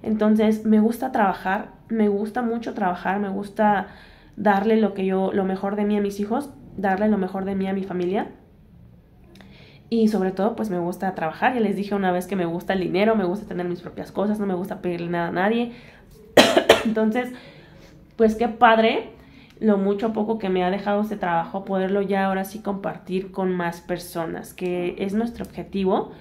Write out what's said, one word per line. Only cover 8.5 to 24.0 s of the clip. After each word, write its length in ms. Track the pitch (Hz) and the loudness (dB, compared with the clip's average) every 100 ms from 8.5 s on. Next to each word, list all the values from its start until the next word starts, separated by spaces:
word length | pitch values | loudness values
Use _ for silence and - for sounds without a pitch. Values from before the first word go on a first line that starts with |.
| - - - - - - - - - - - - - - | -20 -20 -20 -20 -20 -20 -20 -20 -20 -20 -20 -20 -20 -4
Y 180 | 226 220 | 2 2
sobre 240 | 214 190 | 2 0
todo, 240 | 185 208 226 | 0 -2 -2
pues 140 | 214 | -4
me 100 | 180 | -2
gusta 340 | 170 180 190 190 | -4 -2 -4 -2
trabajar. 400 | 160 - 233 254 | -6 0 0 2
Ya 40 | |
les 160 | 202 180 | 0 0
dije 200 | 196 202 | -2 0
una 160 | 185 | 0
vez 160 | 180 180 | 0 -2
que 80 | 196 | -4
me 100 | 170 | -2
gusta 280 | 170 - | -4 -2
el 60 | 190 | -2
dinero, 360 | 170 170 214 220 | 0 2 2 2
me 100 | 180 | 0
gusta 220 | 196 - | -2 -6
tener 200 | 180 175 | -6 -6
mis 140 | 175 | -6
propias 300 | 156 - - | -10 -12 -10
cosas, 260 | - 208 208 | -4 -2 0
no 60 | 202 | -2
me 80 | |
gusta 280 | 180 190 180 | -2 -4 -6
pedirle 280 | 180 170 170 | -6 -4 -4
nada 180 | 175 170 | -2 -2
a 40 | |
nadie. 420 | 175 190 233 240 - - - - - - - | 0 0 0 -2 -8 -20 -20 -20 -20 2 4
<coughs> 500 | - - - - 226 | 6 4 4 4 4
Entonces, 480 | 220 220 247 247 - - - - - - - - - | 2 2 0 -4 -10 -18 -20 -20 -20 -20 -20 -20 2
pues 200 | 226 220 | 2 4
qué 120 | 233 | -2
padre 640 | 220 240 226 220 294 - - - - - - | 6 6 6 4 2 -4 -16 -20 -20 -20 -2
lo 200 | 220 202 | 2 4
mucho 280 | 196 202 226 | 2 0 -2
o 60 | |
poco 240 | 214 214 220 | -2 -2 -2
que 120 | 190 | 0
me 140 | 185 | 2
ha 60 | 180 | 2
dejado 320 | 196 208 202 | 0 0 0
este 160 | 214 202 | 0 -2
trabajo, 480 | 180 165 170 196 196 | 0 0 -2 -8 -2
poderlo 380 | 190 190 202 | -2 0 0
ya 220 | 190 196 196 | 0 0 0
ahora 200 | 190 190 | -2 -4
sí 140 | 214 | -8
compartir 720 | - 190 175 - - 185 190 | -6 -6 -6 -8 -6 -4 -4
con 200 | - 185 | -4 -2
más 300 | 180 175 175 | 0 -4 -6
personas, 720 | - 175 | -8 -8